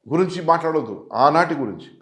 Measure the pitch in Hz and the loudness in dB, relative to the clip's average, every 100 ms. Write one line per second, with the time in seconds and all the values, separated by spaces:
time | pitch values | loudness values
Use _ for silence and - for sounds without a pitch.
0 | - 165 180 175 160 170 160 156 113 98 | -4 -2 -2 -2 0 0 0 -2 -4 -10
1 | - 110 139 160 165 147 113 85 - - | -8 2 4 4 2 -2 -6 -8 -16 -10